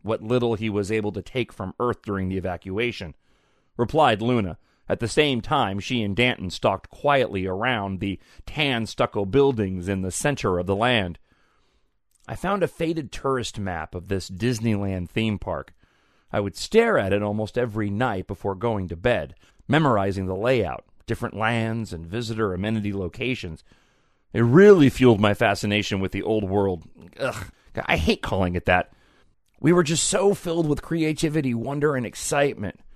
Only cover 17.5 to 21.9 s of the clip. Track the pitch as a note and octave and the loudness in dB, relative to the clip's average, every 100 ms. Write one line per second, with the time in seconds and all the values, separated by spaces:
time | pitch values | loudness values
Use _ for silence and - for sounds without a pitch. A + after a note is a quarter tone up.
17.5 | A#2+ A#2+ G#2+ G#2 G2+ B2 G2 - G2+ G2+ | -4 -4 -2 -4 -2 -2 -4 -8 -6 -6
18.5 | F#2+ A#2 G#2 F#2 E2 - G#2 C#2 - _ | -4 -2 -2 -6 -2 0 0 -4 -14 _
19.5 | _ - D3+ D#3 G#2+ G2 F#2+ F#2 F#2+ A#2 | _ 0 2 4 2 0 -2 -4 -2 0
20.5 | C3 F2 A#1+ - _ - A2+ A#2+ G2+ A2 | 2 0 -6 -14 _ -8 -6 -6 -2 -2
21.5 | A#2 A2+ A2+ G#2 | 0 -2 -4 -8